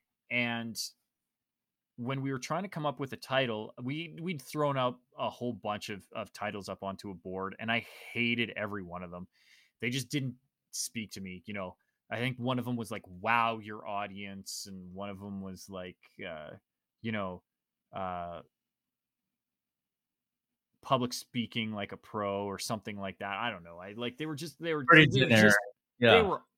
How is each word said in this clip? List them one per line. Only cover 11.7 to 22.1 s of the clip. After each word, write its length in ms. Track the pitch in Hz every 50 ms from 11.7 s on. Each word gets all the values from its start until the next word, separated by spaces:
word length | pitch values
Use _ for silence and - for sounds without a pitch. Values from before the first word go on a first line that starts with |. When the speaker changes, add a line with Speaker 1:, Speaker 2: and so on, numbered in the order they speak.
| 90 _ _ _ _ _ _ -
Speaker 1:
I 80 | 110
think 200 | 110 120 127 120
one 220 | - 120 127 127 123
of 60 | 117
them 100 | 123 123
was 160 | 117 113 -
like, 120 | 110 101 -
"Wow, 520 | 95 90 90 98 110 117 117 117 117 113 110
your 260 | 104 107 107 - -
audience." 800 | - 101 101 104 101 95 98 101 98 98 98 95 - - - -
And 260 | 101 98 92 90 90 90
one 160 | 95 101 101
of 100 | 98 92
them 220 | 101 101 98 98
was 280 | 95 95 92 90 - -
like, 280 | 98 92 92 90 87 _ - - _ - 95
uh, 260 | 90 82 78 76 - 90 95 _ _ _ _ _ _ _ _
you 100 | - 113
know, 300 | 110 104 98 95 90 87 - _ _ _ _ _ _ _ _ _ -
uh, 460 | 98 95 92 90 87 85 87 85 78 - _ _ _ _ _ _ _ _ _ _ _ _ _ _ _ _ _ _ _ _ _ _ _ _ _ _ _ _ _ _ _ _ _ _ _ _ _ _ _ _ _ _ _ _ _ _ _ -
"Public 300 | - 135 123 123 123 -
speaking 600 | - - - - 123 113 - - 120 110 110 107
like 180 | 104 101 -
a 60 | 98
pro," 480 | - - -